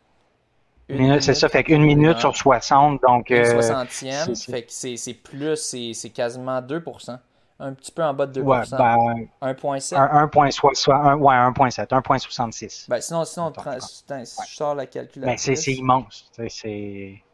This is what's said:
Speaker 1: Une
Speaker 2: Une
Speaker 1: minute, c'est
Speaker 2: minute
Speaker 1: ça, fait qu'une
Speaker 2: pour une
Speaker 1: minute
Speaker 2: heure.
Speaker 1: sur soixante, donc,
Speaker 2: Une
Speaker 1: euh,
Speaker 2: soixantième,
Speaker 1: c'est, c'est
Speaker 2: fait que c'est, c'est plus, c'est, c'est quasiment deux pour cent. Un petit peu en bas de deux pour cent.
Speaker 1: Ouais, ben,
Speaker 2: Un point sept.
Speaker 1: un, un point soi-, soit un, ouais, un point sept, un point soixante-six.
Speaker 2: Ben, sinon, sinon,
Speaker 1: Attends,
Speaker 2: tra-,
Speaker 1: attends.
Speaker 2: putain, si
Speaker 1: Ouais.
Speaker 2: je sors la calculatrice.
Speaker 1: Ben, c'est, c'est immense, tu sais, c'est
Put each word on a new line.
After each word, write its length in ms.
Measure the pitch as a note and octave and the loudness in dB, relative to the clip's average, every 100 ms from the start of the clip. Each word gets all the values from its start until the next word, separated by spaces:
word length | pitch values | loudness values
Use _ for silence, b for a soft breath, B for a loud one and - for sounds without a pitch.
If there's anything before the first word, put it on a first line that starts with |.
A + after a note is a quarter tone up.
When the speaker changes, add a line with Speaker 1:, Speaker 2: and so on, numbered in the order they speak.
| _ _ _ _ _ _ _ _ _ | _ _ _ _ _ _ _ _ _
Speaker 1:
Une 80 | C3+ | 0
Speaker 2:
Une 60 | |
Speaker 1:
minute, 180 | C3 C#3+ | 4 4
c'est 100 | C3+ | 2
Speaker 2:
minute 100 | C3 | 2
Speaker 1:
ça, 80 | D3+ | 2
fait 140 | C#3 | 2
qu'une 120 | B2 D3+ | 4 6
Speaker 2:
pour 80 | |
une 140 | D3+ D3 | 6 6
Speaker 1:
minute 160 | D#3 A#2+ | 6 4
Speaker 2:
heure. 40 | |
Speaker 1:
sur 160 | D3 - | 0 2
soixante, 640 | C#3+ A#2+ - C#3 D3 C#3 | 2 2 4 4 4 4
donc, 260 | B2+ B2 A2+ | 4 2 2
Speaker 2:
Une 80 | B2 | 2
Speaker 1:
euh, 140 | A#2+ | 4
Speaker 2:
soixantième, 720 | A#2 A#2 A2+ B2 - C3+ C#3 D#3+ | 4 2 0 -4 -10 -10 -6 -6
Speaker 1:
c'est, 100 | A2 | -6
c'est 160 | - | -8
Speaker 2:
fait 120 | B2 | -10
que 80 | A#2 | -10
c'est, 260 | - C3 A#2+ | -12 -10 -10
c'est 160 | - | -12
plus, 420 | A2+ - C#3 D3+ D3+ | -14 -16 -10 -4 -4
c'est, 360 | - B2+ A#2 | -6 -10 -10
c'est 160 | A2+ A#2 | -12 -14
quasiment 520 | - A#2+ B2+ B2+ C3 | -6 -6 -6 -8 -8
deux 200 | B2 D#3 | -6 -10
pour 180 | E3 A#2 | -10 -16
cent. 180 | - B2+ _ _ _ _ | -16 -18 _ _ _ _
Un 140 | C#3 | -14
petit 180 | C3+ - | -14 -16
peu 120 | - | -6
en 100 | D#3 | -4
bas 120 | C#3 C#3 | -2 -4
de 60 | |
deux 120 | C3 | -2
pour 220 | C3+ B2 A2+ | 0 0 0
cent. 120 | C3+ | 0
Speaker 1:
Ouais, 360 | A#2+ A#2 A#2 A#2 | 2 4 2 -2
ben, 120 | A2 _ | -10 _
Speaker 2:
Un 120 | C3+ | -8
point 260 | C3 D3 C3+ | -6 -6 -6
sept. 200 | - C3+ | -4 2
Speaker 1:
un, 100 | C3+ | 4
un 180 | D3+ D3+ | 4 2
point 220 | D3 C#3+ | 4 2
soi-, 240 | - C#3 | 4 0
soit 220 | C3+ - C#3 | 2 2 4
un, 200 | C#3+ D3 | 4 4
ouais, 180 | C#3 B2+ | 4 6
un 180 | B2+ | 4
point 160 | B2 C3 | 4 0
sept, 240 | A2+ G#2 | 0 0
un 80 | C3 | 0
point 160 | - C3 | 2 -2
soixante-six. 680 | - - A#2 - G#2 - - | -2 -6 -6 -6 -16 -16 -8
Speaker 2:
Ben, 120 | A#2+ | -6
sinon, 220 | - E3 D#3+ | -4 -6 -6
sinon, 220 | - E3 | -6 -10
Speaker 1:
Attends, 140 | C3+ | -8
Speaker 2:
tra-, 140 | - B2+ | -12 -12
Speaker 1:
attends. 120 | - - | -12 -20
Speaker 2:
putain, 260 | _ C#3 A#2+ | _ -14 -12
si 140 | - | -14
Speaker 1:
Ouais. 60 | G#2+ | -14
Speaker 2:
je 60 | - | -8
sors 180 | D3 | -6
la 140 | C#3+ C3 | -4 -8
calculatrice. 440 | C3+ B2 C#3 B2+ | -10 -14 -8 -6
Speaker 1:
Ben, 60 | A#2 | -4
c'est, 180 | - C#3+ | -2 -4
c'est 120 | C#3 | -2
immense, 580 | C3 C3 B2+ A#2 - _ | -6 0 0 0 -18 _
tu 80 | - | -12
sais, 80 | A#2 | -12
c'est 720 | - A2 G#2 G#2 G2 G2 G2 _ | -10 -12 -10 -10 -12 -16 -18 _